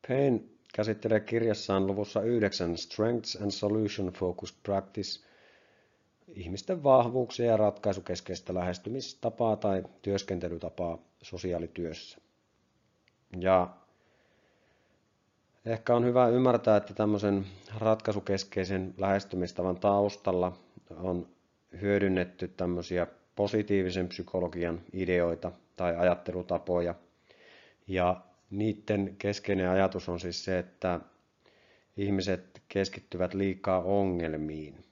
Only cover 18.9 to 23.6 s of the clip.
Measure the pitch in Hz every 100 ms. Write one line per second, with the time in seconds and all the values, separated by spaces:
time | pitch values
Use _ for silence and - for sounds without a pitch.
18.9 | 92 98 98 98 92 90 - 90 90 104
19.9 | 101 101 - - 90 90 90 - - _
20.9 | 82 90 90 82 _ _ _ _ 87 101
21.9 | 101 98 92 90 - 92 - 90 87 85
22.9 | 90 85 - _ - 101 110